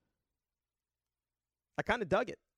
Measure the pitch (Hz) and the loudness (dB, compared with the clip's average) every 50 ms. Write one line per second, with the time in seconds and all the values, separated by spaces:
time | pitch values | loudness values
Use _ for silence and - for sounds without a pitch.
0 | _ _ _ _ _ _ _ _ _ _ _ _ _ _ _ _ _ _ _ _ | _ _ _ _ _ _ _ _ _ _ _ _ _ _ _ _ _ _ _ _
1 | _ _ _ _ _ _ _ _ _ _ _ _ _ _ _ - 147 - 220 240 | _ _ _ _ _ _ _ _ _ _ _ _ _ _ _ -4 0 0 0 0
2 | 214 143 185 208 247 202 - - _ _ _ | 0 0 2 0 0 0 -6 -12 _ _ _